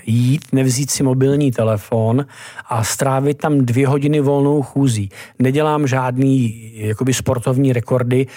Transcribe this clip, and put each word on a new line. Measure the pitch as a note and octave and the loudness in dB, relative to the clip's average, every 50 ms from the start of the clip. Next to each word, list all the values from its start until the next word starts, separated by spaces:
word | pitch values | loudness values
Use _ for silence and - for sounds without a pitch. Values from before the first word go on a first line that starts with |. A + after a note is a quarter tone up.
| - | -4
jít, | - A2+ A#2+ B2 B2+ C#3 D#3 - - | -2 0 2 2 2 0 -2 -2 -2
nevzít | - C3+ C3+ C3 B2 B2+ D3 B2+ | 0 0 2 2 0 -2 -2 -4
si | - - C#3+ | -2 -2 0
mobilní | C3 B2+ C3 C3 C3+ C#3+ D3 D3 C3+ | 0 2 2 2 2 2 2 0 0
telefon | A#2+ - A2+ A2 A2 G#2 - - A#2+ A2+ A2 A2 A#2+ C3+ C#3+ - - - - - - - - - | 0 0 0 0 0 -2 -4 -4 -2 0 0 2 0 0 -2 -4 -10 -20 -20 -20 -18 -18 -10 -6
a | B2 A#2 A2 | -4 -4 -2
strávit | - - - C#3 C3+ C3 C3+ C#3 C#3+ C#3+ - | -4 -4 -2 -2 0 0 0 0 0 -2 0
tam | - D#3 D3 C#3 B2+ | 0 0 2 2 2
dvě | A#2+ A#2 B2+ C#3 C3 | 2 2 2 2 2
hodiny | C#3+ D3 C#3 D3 D3+ D3+ | 2 0 0 0 0 2
volnou | C3+ C#3 C#3+ C#3+ C#3 C#3+ D3 D3+ | 2 2 2 2 2 2 2 0
chůzí. | C3 - - C#3 C#3 C3+ A2+ G#2+ G2+ G2 - - - - - - | -2 -2 -2 0 0 2 0 0 -4 -6 -8 -16 -20 -16 -4 -2
Nedělám | B2 C3 C3+ D3 D3+ D#3 D3+ D3+ D3 C3 | 0 0 2 2 2 2 2 0 0 0
žádný, | B2+ C3 B2+ B2+ B2+ C3 C3+ C3+ C3+ C3+ A#2+ A2 A2 A2+ A2+ A2+ A2+ | 0 0 -2 -2 -2 0 2 2 2 2 2 0 -4 -6 -14 -18 -12
jakoby, | G#2+ G#2+ G#2+ G#2+ - B2 C3 B2+ | -6 -4 -4 -2 -2 0 -2 -2
sportovní | - - - B2+ B2 - C3+ B2+ C3 C#3 C3 B2 | -2 -2 -2 -2 -2 0 -2 0 2 2 2 0
rekordy, | A#2+ A2+ - B2+ B2 A#2+ A#2+ B2 B2+ C3+ C3 - | 0 -2 0 -2 0 0 0 0 0 0 -2 -4